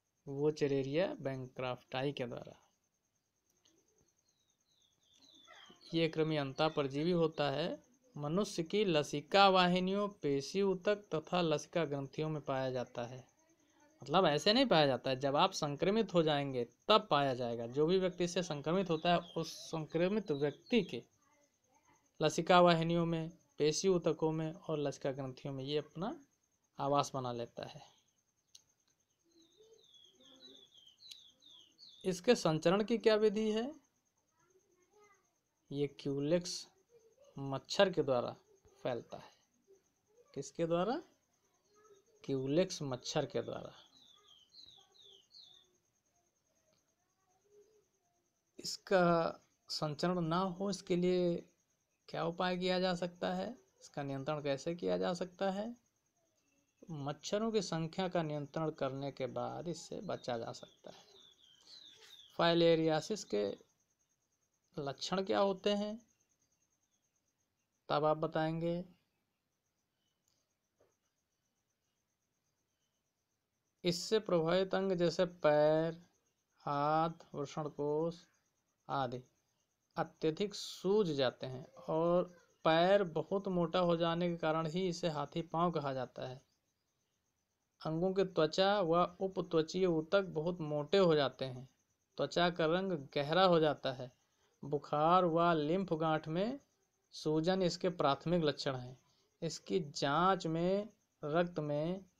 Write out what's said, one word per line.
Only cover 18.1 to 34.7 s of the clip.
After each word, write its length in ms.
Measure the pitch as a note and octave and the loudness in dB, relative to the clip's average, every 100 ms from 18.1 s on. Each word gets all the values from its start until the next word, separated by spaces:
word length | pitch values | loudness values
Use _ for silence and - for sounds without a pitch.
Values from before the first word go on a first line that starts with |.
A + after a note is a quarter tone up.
| F3+ | -2
इससे 180 | F3 F#3 | -2 -2
संक्रमित 480 | E3+ D3 D#3 F3+ F#3+ | -4 -4 -2 0 0
होता 220 | D#3+ F3 | 0 2
है 60 | F3 | 2
उस 520 | - E3+ D#3 - - | 0 -8 -8 -10 -8
संक्रमित 600 | D#3+ D3+ E3 F3+ G#3+ G3+ | -8 -4 0 2 0 -2
व्यक्ति 520 | C#3+ D3 C#3 - A#3+ | -2 -2 -4 0 0
के 200 | F3 A#2 - _ _ _ _ _ _ _ _ _ _ - | 2 -4 -12 _ _ _ _ _ _ _ _ _ _ -2
लसिका 380 | D#3 - E3 F3+ | 0 0 6 8
वाहिनियों 460 | F3 E3 E3 E3+ E3 | 8 6 2 0 0
में, 260 | E3 D#3+ - _ - | -2 -6 -12 _ -2
पेशी 300 | D3+ D#3 F#3+ | 0 2 2
ऊतकों 440 | F3 E3+ D3+ D#3+ | 2 2 0 0
में 200 | D#3+ D#3 | -2 -4
और 260 | D#3 - D3+ | -8 -6 -4
लसिका 340 | C#3+ - D3 | -4 -4 -6
ग्रंथियों 420 | C3+ C3 B2+ D3 | -6 -8 -10 -10
में 100 | C3+ | -10
ये 140 | C3+ D3+ | -4 -4
अपना 460 | - D#3 G#3 E4+ - _ _ _ _ - | -6 -8 -8 -8 -16 _ _ _ _ -4
आवास 340 | C#3 C#3+ C3+ | 0 2 0
बना 180 | C3+ B2+ | -4 -6
लेता 360 | A#2+ A#2+ - - | -6 -8 -10 -12
है। 140 | C#3+ - _ _ _ _ _ _ - _ _ _ _ _ _ E4 E4 E4 G#4+ A4+ A4+ _ - - B3+ C4 C4 - - - - - _ - - - _ - - - _ - - | -14 -20 _ _ _ _ _ _ -20 _ _ _ _ _ _ _ _ _ _ -20 _ _ -20 -20 _ -20 -20 -20 -20 -20 -20 -20 _ -20 -20 -20 _ -20 -20 -20 _ -20 -10
इसके 300 | F#3+ F3+ - | -6 -2 2
संचरण 500 | A#3 E3+ D#3 E3+ G3 | 2 2 2 2 2
की 140 | G#3+ A3+ | 2 2
क्या 160 | A3 | 4
विधि 380 | G#3+ A3 G#3 A3 | 4 4 2 -2
है? 220 | G#3+ C4 D#4+ _ _ _ _ _ _ _ F#4+ F#4+ | -2 -4 -10 _ _ _ _ _ _ _ _ _